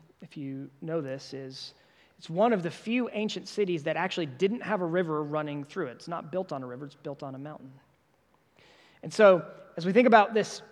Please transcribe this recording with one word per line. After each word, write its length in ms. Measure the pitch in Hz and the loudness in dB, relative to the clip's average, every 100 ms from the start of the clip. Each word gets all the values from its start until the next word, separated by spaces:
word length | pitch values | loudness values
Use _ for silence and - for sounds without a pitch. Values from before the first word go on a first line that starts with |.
| - _ | -20 _
if 140 | 175 - | -18 -12
you 340 | 139 135 151 - | -10 -10 -12 -12
know 200 | 160 165 | -6 -4
this, 340 | 139 135 - | -4 -8 -10
is 400 | 135 135 135 - - _ _ _ _ | -12 -12 -14 -16 -18 _ _ _ _
it's 100 | - | -6
one 240 | 165 233 | 2 4
of 120 | 214 | 4
the 60 | 165 | -2
few 380 | - - 240 240 | -6 -4 -2 -2
ancient 360 | 208 214 185 185 | -2 -4 -6 -8
cities 380 | - 196 170 | -2 0 0
that 120 | 151 156 | -2 -2
actually 300 | 185 185 156 | -2 -2 -6
didn't 360 | 127 196 233 | 0 0 0
have 180 | 175 202 | -4 -2
a 40 | |
river 380 | 175 175 170 151 | 0 0 0 -2
running 400 | 147 151 151 147 | -2 -2 -4 -6
through 240 | 139 190 143 | -8 -6 -6
it. 60 | |
It's 160 | 117 - | -8 -10
not 240 | 170 165 | -10 -6
built 200 | 180 185 | -6 -6
on 120 | 139 | -8
a 20 | 127 | -8
river, 200 | 123 143 | -10 -14
it's 100 | - | -12
built 260 | 156 139 | -12 -10
on 140 | 139 131 | -10 -10
a 20 | |
mountain. 320 | 143 151 135 135 _ _ _ _ _ _ _ _ - - - _ | -12 -14 -18 -20 _ _ _ _ _ _ _ _ -20 -20 -20 _
And 100 | 165 | -6
so, 340 | 185 208 180 - - - - | 8 10 8 4 -14 -16 -6
as 100 | 170 | 2
we 60 | |
think 160 | 196 254 | 4 8
about 260 | 220 202 | 8 6
this 260 | 220 - - - | 2 -2 -6 -14